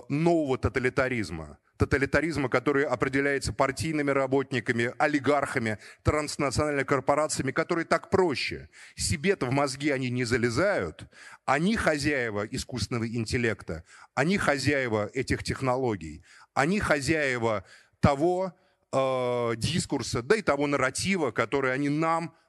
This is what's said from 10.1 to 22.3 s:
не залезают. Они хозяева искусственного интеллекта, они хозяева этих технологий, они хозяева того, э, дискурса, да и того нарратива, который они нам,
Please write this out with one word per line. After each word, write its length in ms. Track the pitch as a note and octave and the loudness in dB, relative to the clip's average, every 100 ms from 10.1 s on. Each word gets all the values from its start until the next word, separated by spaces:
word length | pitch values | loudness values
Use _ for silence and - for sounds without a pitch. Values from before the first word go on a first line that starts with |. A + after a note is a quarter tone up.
не 120 | B2 | -2
залезают. 840 | A#2+ B2 A#2+ A#2 G3 E3+ E2+ - - - - - - | 0 2 2 2 2 0 -2 -6 -16 -20 -20 -8 0
Они 300 | D#3+ F#3 A#3 | 2 2 2
хозяева 680 | E3+ D#3 D3 C#3+ A#2 G2+ G#2+ | 2 0 0 0 -2 -2 -4
искусственного 640 | B2 - B2 - A#2+ A#2 | -6 -6 -6 -4 -2 -2
интеллекта, 760 | A#2 A2 C3 A#2 G#2 - E2 - - - | -4 -2 -2 0 -2 -6 -12 -12 -20 -6
они 240 | - D3+ G3+ | -2 0 2
хозяева 720 | - C#3+ C3+ C#3+ B2+ G#2+ G#2 | 2 2 2 0 0 0 -2
этих 320 | C#3 - B2+ | -4 -2 -4
технологий, 800 | - A2+ C3 B2+ B2 G2+ D#2+ D2+ - - - | -4 -4 -2 0 -2 -4 -8 -14 -18 -20 -6
они 260 | - D3 G3+ | 0 0 2
хозяева 840 | - D3+ C3 D#3+ C#3 B2 A2+ G#2 - - _ _ | 0 0 0 0 0 0 0 -2 -6 -18 _ _
того, 540 | D3+ C#3 F3 F3+ F#3 - _ _ _ | 2 4 2 0 -4 -10 _ _ _
э, 600 | C3+ C3+ C3 B2 B2 A#2+ A#2 | 0 0 0 -2 -2 -2 -2
дискурса, 680 | G#2+ E3+ - C#4+ - B2+ | -2 -2 -2 -4 -4 -4
да 140 | B2 A3 | 0 2
и 80 | |
того 240 | E3+ C#3+ C#3+ | 2 2 2
нарратива, 640 | C#3+ C3 - F#3 G3 C3+ | 2 0 0 -2 0 0
который 420 | A#2 A2+ C#3 C3 | 0 0 0 0
они 160 | C3 C#3+ | 0 0
нам, 460 | D3 E3 E3 E3 | 0 0 0 -4